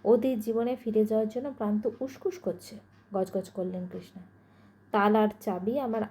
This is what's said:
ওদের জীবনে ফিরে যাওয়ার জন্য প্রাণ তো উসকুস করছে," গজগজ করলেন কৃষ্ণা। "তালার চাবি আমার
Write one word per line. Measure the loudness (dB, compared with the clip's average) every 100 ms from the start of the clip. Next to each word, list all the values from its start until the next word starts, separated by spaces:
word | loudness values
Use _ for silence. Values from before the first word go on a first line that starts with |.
| 2
ওদের | 4 4 0
জীবনে | -2 0 0 -2
ফিরে | 0 2 2
যাওয়ার | 2 0
জন্য | -4 -8 -4
প্রাণ | -2 0
তো | 0 -4
উসকুস | -8 -6 -6 -4
করছে," | -6 -6 -10 -18 -20 _ _
গজগজ | -4 -2 -4 -6
করলেন | -6 -6 -6 -8
কৃষ্ণা। | -10 -14 -18 -20 -20 _ _ -20 _ _
"তালার | 4 6 6 4 0
চাবি | -4 -2 -2 -2
আমার | -2 -2 -4